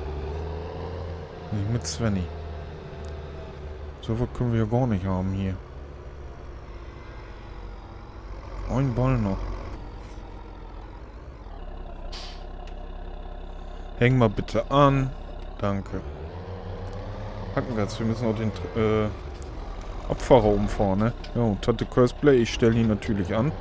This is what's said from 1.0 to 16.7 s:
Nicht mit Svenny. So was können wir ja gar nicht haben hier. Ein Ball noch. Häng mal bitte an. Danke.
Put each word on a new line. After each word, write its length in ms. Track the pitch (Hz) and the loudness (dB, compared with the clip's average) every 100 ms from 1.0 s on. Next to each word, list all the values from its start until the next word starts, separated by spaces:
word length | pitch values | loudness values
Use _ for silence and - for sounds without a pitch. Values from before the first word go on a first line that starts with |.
| - - - - - | -8 -8 -10 -10 -4
Nicht 180 | 107 101 | -2 0
mit 160 | 117 - | 0 -2
Svenny. 360 | - 117 98 80 78 - - - - - - - - - - - - - - - - | 0 2 2 0 -6 -8 -8 -10 -10 -12 -10 -10 -8 -10 -10 -12 -10 -10 -10 -12 -10
So 180 | - 113 | -2 0
was 80 | 123 - | 0 0
können 140 | 123 | 2
wir 80 | 113 | 4
ja 60 | 110 | 4
gar 200 | 120 127 | 4 4
nicht 200 | 101 95 | 2 2
haben 260 | 92 92 | 2 2
hier. 220 | 98 95 92 - - - - - - - - - - - - - - - - - - - - - - - - - - - - - - 95 | 0 0 -2 -8 -12 -12 -12 -12 -12 -12 -12 -12 -12 -12 -12 -12 -12 -12 -12 -12 -12 -12 -10 -10 -12 -14 -14 -14 -12 -12 -10 -8 -6 0
Ein 240 | 113 139 | 2 2
Ball 240 | 117 127 131 | 4 4 4
noch. 200 | 104 95 - - - - - - - - - - - - - - - - - - - - - - - - - - - - - - - - - - - - - - - - - - - - - - | 4 0 -2 -6 -8 -10 -10 -12 -12 -12 -12 -14 -14 -14 -14 -14 -14 -14 -14 -14 -14 -14 -12 -12 -10 -10 -10 -8 -8 -8 -10 -10 -10 -10 -10 -10 -10 -10 -10 -10 -8 -10 -10 -10 -10 -10 -8 4
Häng 180 | 120 127 | 6 8
mal 100 | 113 | 6
bitte 420 | 101 95 107 - | 4 0 0 4
an. 400 | 139 143 139 135 - - - - - | 8 8 8 2 -2 -10 -10 -10 -2
Danke. 440 | 104 98 95 92 - - - - - - - | 0 0 -2 -6 -6 -8 -8 -8 -8 -8 -8